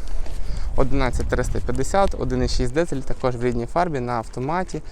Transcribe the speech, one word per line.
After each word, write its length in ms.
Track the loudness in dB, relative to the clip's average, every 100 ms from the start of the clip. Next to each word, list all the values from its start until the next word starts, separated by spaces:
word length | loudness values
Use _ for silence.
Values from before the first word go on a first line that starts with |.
| 0 2 2 2 0 0 0 2
одинадцять 520 | 4 4 2 0 0
триста 320 | 0 0 0
п'ятдесят, 560 | 0 0 2 2 2 0
один 240 | -2 0
і 40 | 0
шість 260 | 2 0
дизель, 240 | 0 0 0
також 380 | 0 0 0 0
в 80 |
рідній 220 | -2 -2 -2
фарбі, 340 | -2 0 -2
на 140 | -4
автоматі, 680 | -4 -6 -6 -4 -4 -4 -8 -10